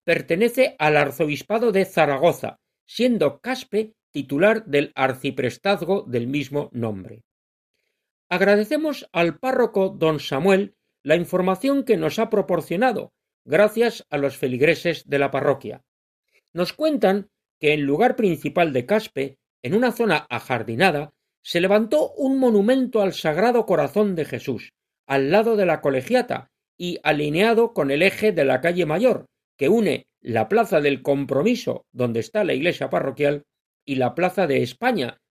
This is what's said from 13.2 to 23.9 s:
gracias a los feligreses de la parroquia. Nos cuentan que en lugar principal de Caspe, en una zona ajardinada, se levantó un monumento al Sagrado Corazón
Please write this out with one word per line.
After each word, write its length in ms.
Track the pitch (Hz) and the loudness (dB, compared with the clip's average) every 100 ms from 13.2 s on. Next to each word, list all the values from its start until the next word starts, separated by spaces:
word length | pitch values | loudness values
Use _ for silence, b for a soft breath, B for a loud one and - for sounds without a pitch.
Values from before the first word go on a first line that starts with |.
| _ _ - | _ _ -2
gracias 600 | 156 208 220 233 226 - | 2 2 2 -2 -2 -6
a 80 | 147 | -4
los 180 | 139 131 | -4 -2
feligreses 720 | 131 123 151 156 175 156 - | -4 0 2 2 -2 -6 -4
de 80 | 139 | -2
la 140 | 139 | 0
parroquia. 500 | 135 135 135 180 131 _ _ _ _ _ _ _ | 0 0 -2 -4 -14 _ _ _ _ _ _ _
Nos 180 | 165 175 | -4 -4
cuentan 580 | - 311 277 196 202 190 _ _ _ | -2 -2 2 2 0 -4 _ _ _
que 140 | 147 | 0
en 100 | 151 | 2
lugar 320 | 143 147 247 - | 2 2 2 2
principal 580 | 214 151 147 175 170 | 0 0 -2 0 0
de 140 | 127 123 | 0 0
Caspe, 500 | 214 214 - 135 - _ _ | -2 -2 -8 -8 -10 _ _
en 140 | 123 196 | -2 0
una 160 | 247 | 0
zona 340 | 226 226 156 - | 0 0 0 -2
ajardinada, 840 | 117 - 123 113 113 185 147 147 _ _ _ | -8 -4 -4 -4 0 0 0 -6 _ _ _
se 180 | - 170 | -6 0
levantó 500 | 185 208 220 302 - | 2 2 2 0 0
un 260 | - 269 269 | -2 -2 2
monumento 640 | 254 208 202 262 254 220 | 4 4 4 2 0 0
al 100 | 190 | 0
Sagrado 540 | 151 165 151 226 240 220 | -2 -2 0 2 2 2
Corazón 480 | 165 143 | 0 0